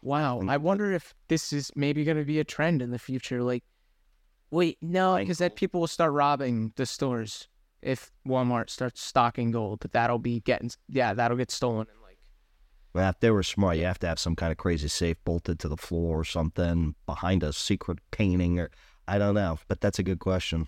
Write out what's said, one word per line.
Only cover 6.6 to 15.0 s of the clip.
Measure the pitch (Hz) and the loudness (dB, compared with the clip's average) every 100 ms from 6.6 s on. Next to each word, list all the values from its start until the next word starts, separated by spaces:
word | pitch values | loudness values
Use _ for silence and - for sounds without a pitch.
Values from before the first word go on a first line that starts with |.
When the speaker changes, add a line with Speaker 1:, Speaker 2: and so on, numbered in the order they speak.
| 110 - | -2 -2
Speaker 1:
the | 127 | -4
stores | - 139 120 110 - - _ _ _ | -2 -2 -2 -4 -10 -18 _ _ _
if | - 131 - _ 131 | -4 -4 -6 _ -2
Walmart | 131 123 120 110 | 0 2 0 -2
starts | - 127 - | -4 -6 -6
stocking | - 135 117 - 117 | -2 2 2 2 0
gold. | 117 107 107 | 0 -2 -6
But | - | -2
that'll | 117 120 120 | 0 2 0
be | 123 117 | -2 -2
getting, | - 120 117 - - | 0 0 -2 -10 -4
yeah, | 135 117 | 0 2
that'll | 104 117 120 | 2 0 0
get | 123 | -2
stolen. | - 123 110 110 | -2 0 0 -4
And, | - | -12
like, | 95 - - _ _ _ _ _ - | -20 -20 -20 _ _ _ _ _ -6
Speaker 2:
Well, | 87 95 | 0 2
if | - | 4
they | 117 | 4
were | 107 | 4
smart, | 90 - 98 80 | 2 2 2 2
you | 87 | 0
have | 90 | -2
to | 85 | -4
have | 82 | -2
some | 87 80 | -2 0
kind | 82 | -2
of | 82 | 0
crazy | 92 82 73 | 0 0 -2
safe | - | 0